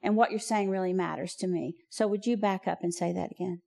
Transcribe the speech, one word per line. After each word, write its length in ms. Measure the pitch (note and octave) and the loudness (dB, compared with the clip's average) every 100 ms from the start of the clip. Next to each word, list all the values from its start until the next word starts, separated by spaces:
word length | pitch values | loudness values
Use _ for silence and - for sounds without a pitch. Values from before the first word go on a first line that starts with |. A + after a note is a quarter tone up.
and 140 | G#3 G#3+ | 2 4
what 140 | A#3 | 4
you're 100 | G#3+ | 2
saying 300 | - G#3+ G3 | 0 0 2
really 220 | F#3+ F#3 | 0 0
matters 420 | F#3 E3+ D#3 - - | 0 0 -2 -6 -4
to 100 | F#3 | -2
me. 280 | F3 C#3 - _ | 0 -2 -8 _
So 180 | - G#3+ | 0 0
would 180 | G3+ A3 | 2 0
you 100 | A#3+ | 0
back 300 | G#3 F#3+ - | 2 0 -2
up 120 | - | -2
and 100 | F3 | -2
say 180 | F3 F3 | 0 -2
that 180 | F3+ F3 | -2 -4
again? 300 | - F3+ F3 | -4 -6 -6